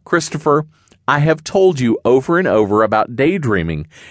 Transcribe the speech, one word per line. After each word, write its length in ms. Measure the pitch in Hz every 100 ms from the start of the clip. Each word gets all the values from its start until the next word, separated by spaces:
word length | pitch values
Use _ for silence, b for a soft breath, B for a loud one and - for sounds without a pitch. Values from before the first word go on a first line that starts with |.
"Christopher, 600 | - 170 156 151 151 147 156 b b b -
I 120 | 147
have 240 | 156 156
told 360 | - 196 185 143
you 200 | 120 110
over 340 | 117 131 131 170
and 80 | 180
over 360 | 107 104 104
about 320 | 110 107 117
daydreaming 720 | 120 147 190 127 98 82 76 78 B B